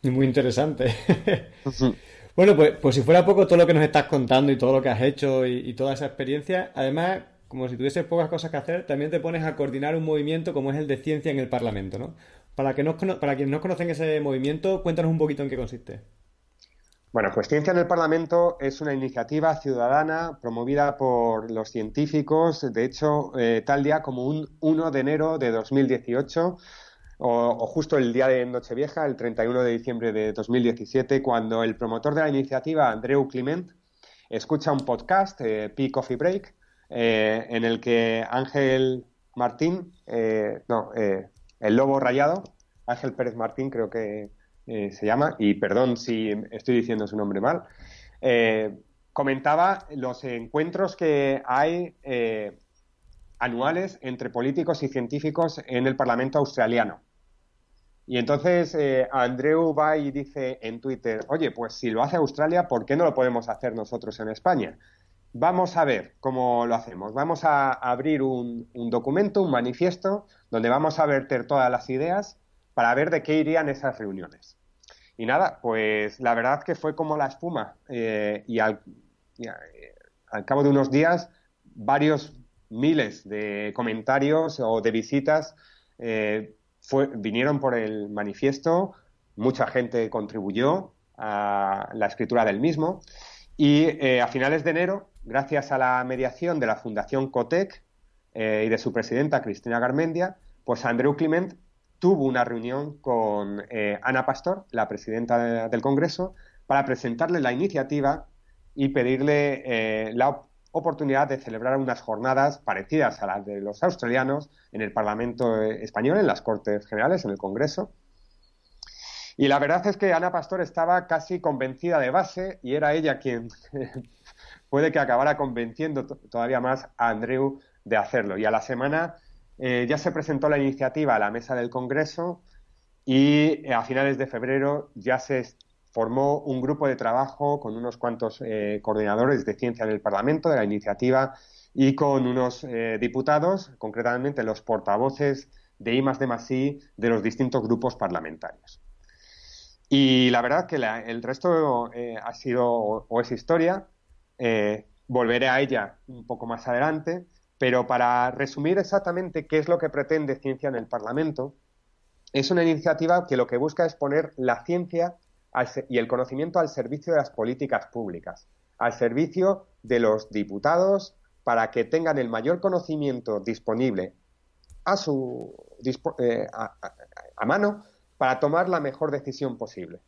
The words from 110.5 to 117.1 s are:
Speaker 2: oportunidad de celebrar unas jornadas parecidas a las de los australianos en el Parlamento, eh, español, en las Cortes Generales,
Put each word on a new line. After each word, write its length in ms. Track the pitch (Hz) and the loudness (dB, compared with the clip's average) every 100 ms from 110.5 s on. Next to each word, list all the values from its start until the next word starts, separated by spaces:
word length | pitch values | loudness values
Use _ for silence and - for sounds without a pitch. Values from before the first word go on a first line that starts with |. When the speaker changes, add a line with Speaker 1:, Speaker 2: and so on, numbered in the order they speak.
| _ _ | _ _
Speaker 2:
oportunidad 540 | 165 165 151 147 135 143 | -4 -4 -4 0 2 2
de 120 | 135 | -2
celebrar 400 | - 113 123 135 | -6 -6 -2 0
unas 240 | 131 117 | -2 -4
jornadas 560 | - 107 127 131 139 147 | -4 -4 0 2 2 0
parecidas 640 | - 95 98 156 127 - | -6 -6 -2 0 0 0
a 40 | 98 | -6
las 200 | 98 101 | -6 -6
de 160 | 101 | -8
los 200 | 101 104 | -8 -2
australianos 680 | 180 180 120 123 131 139 147 _ _ | -2 0 -2 0 0 -2 -6 _ _
en 100 | - | -8
el 100 | 107 | -4
Parlamento, 720 | 113 104 107 120 117 123 110 | -2 -2 -2 -4 -2 0 2
eh, 200 | 110 110 | 0 -4
español, 360 | 110 104 123 185 | -6 -2 2 2
en 80 | 180 | 2
las 160 | - | 0
Cortes 440 | - 107 - 104 - | -2 -4 -2 -4 -2
Generales, 380 | 107 123 | -2 0